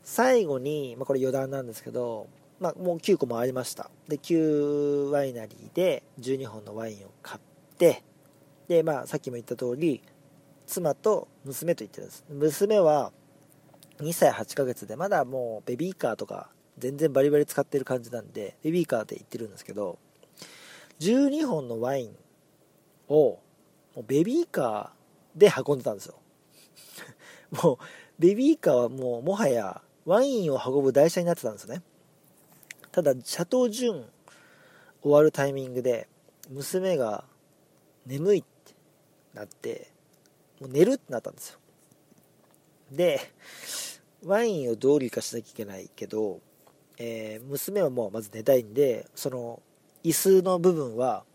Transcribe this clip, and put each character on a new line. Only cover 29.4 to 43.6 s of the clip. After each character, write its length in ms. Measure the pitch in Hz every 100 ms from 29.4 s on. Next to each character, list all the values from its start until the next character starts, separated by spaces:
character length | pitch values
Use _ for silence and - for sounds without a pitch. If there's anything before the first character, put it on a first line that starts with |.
| 165
や 360 | 117 98 - _ _ -
ワ 180 | 202
イ 220 | 277 247 170
ン 80 |
を 60 | 131 123
運 160 | 139
ぶ 120 | 135
台 180 | 139 160
車 100 | 185
に 60 | 175
な 60 |
っ 20 | 170
て 80 |
た 80 | 117
ん 20 |
で 60 | 104
す 60 | 98
ね。 180 | 147 _ _ _ _ _ _ _ _ _ - -
た 120 | -
だ、 100 | 147
シ 240 | 127 - -
ャ 80 | 175
ト 220 | 254 247
ー 20 |
ジ 180 | 220 240
ュ 60 |
ン 160 | 175 110 _ - - - _ _ - - _
終 80 | 143
わ 100 | 147
る 100 | 151
タ 140 | - 139
イ 80 |
ミ 140 | 139 131
ン 80 | 127
グ 80 |
で、 240 | 123 117 110 _ _ _ -
娘 480 | 131 139 185 185 165
が 260 | 113 104 - _ _ _ _ _ _ _ 123
眠 280 | 139 175 196
い 40 |
っ 40 |
て 300 | - _ - _ _ _ _ _ _ -
な 80 |
っ 40 | 104
て、 460 | - 120 - - _ _ _ _ _ _ _
も 60 | 131
う 20 |
寝 160 | 135 202
る 80 |
っ 40 | 269
て 140 | -
な 80 | 120
っ 20 |
た 100 | -
ん 40 | -
で 60 |
す 80 | -
よ。 100 | - _ _ _ _ _ _ _ _ _ _ _ _ _
で、 280 | 135 175 139 - _ - -